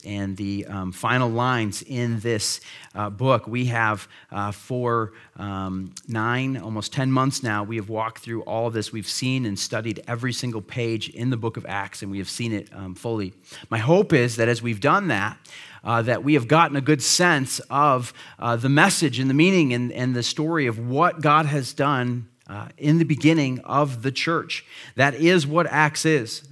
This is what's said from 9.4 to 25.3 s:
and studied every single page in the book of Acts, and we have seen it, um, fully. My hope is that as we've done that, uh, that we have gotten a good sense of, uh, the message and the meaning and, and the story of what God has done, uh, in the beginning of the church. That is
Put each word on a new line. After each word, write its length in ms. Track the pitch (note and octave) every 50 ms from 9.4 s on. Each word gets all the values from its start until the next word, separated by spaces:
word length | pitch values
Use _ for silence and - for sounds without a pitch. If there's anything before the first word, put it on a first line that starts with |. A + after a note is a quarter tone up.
| B2
and 140 | G#2+ G2 -
studied 420 | - - A#2+ G#2+ A2 A2+ G#2 - -
every 240 | - A#2+ A#2 B2 B2+
single 300 | A#2 - B2+ B2 A2+ G#2+
page 480 | F#2+ - - B2+ A#2 A#2 A2+ A2 - -
in 200 | - G#2+ A#2+ C3
the 60 | B2+
book 220 | A2+ A#2 A2 -
of 80 | A2+ F#2+
Acts, 360 | - F#2+ G2+ G2 F#2+ - -
and 80 | G#2+ G2
we 100 | G2 G2
have 100 | F#2 -
seen 240 | - - A#2+ A#2 G#2+
it, 160 | G2+ - -
um, 240 | - G2 G2 F#2+ F2+
fully. 380 | - - A#2 A2+ G#2+ G2 F#2 - _ _ - - - - -
My 100 | A#2 A2+
hope 340 | A2 C#3 E3+ G3 G#3 - E3+
is 240 | B2+ A#2+ B2 A2
that 100 | A#2 A2+
as 140 | A#2 A#2+ G#2+
we've 180 | A#2 A#2+ A2+ G2+
done 300 | C3+ C#3+ E3+ G3+ G3+ D#3+
that, 280 | A2+ F#2+ G2+ G#2+ - - _ - - - - - - - -
uh, 180 | A2 A#2 A#2 A2+
that 200 | B2 A#2 F#2 A2+
we 120 | C#3+ D3+
have 120 | C#3 A#2
gotten 300 | A#2 D3 E3 E3+ C#3 C#3+
a 40 | C#3
good 220 | B2+ D3 D#3 C3+ -
sense 560 | - - - F3+ F3 D#3+ C3+ C3+ - - - - -
of, 440 | C3 C#3 D3 D3 C3 B2+ A#2+ - - - - - - -
uh, 160 | - A#2+ A#2
the 140 | A#2 B2 C3+
message 500 | C#3 D3+ F3+ G3 F3+ - E3+ C3+ A#2 B2+
and 100 | C3 C3+
the 40 | C3
meaning 400 | D3 E3 F#3+ F#3+ F3 D3+ B2+ B2
and, 180 | A#2+ B2 A#2+
and 240 | - - B2+ C3 B2
the 80 | A#2+ A#2
story 440 | - - - D3+ D#3+ E3+ D#3 C3+
of 120 | A#2+ G#2+ A2+
what 400 | A#2 B2 C3 C#3+ F3 F3 - D#3+
God 280 | D3+ D3+ D3 D#3 D#3+
has 260 | C#3+ D3+ C#3+ B2 - -
done, 560 | - C#3 D3 C#3+ B2+ B2 B2 A#2+ A#2+ A2+ - _ _ _
uh, 200 | - G2 G#2 A2 - -
in 220 | - C#3 D3+ D#3+ E3+
the 60 | E3
beginning 540 | E3 D3 A2+ C#3+ D3+ E3 D#3+ C#3 C3 B2+ A#2+
of 420 | - - B2 C#3+ D3+ C#3 B2+ A2+ A2
the 80 | C3+
church. 520 | C3 - - E3 E3+ C#3+ - - - - - _ - - - - -
That 200 | - C3+ C#3+ -
is 320 | C#3+ D#3+ E3+